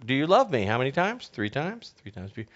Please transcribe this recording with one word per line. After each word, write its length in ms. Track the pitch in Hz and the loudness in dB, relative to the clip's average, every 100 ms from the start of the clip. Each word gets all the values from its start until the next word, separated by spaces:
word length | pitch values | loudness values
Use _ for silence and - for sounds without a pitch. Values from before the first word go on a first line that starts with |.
do 80 | 117 | -2
you 140 | 135 156 | 0 4
love 240 | 190 254 | 4 4
me? 140 | 135 | 2
How 140 | 98 117 | 2 0
many 140 | 131 | 0
times?" 360 | 143 185 247 - | 0 0 -2 -10
"Three 220 | - 104 | -6 -4
times." 440 | 127 165 233 - - | -2 -4 -8 -14 -20
Three 100 | 107 | -16
times. 200 | 98 95 - - | -12 -12 -12 -14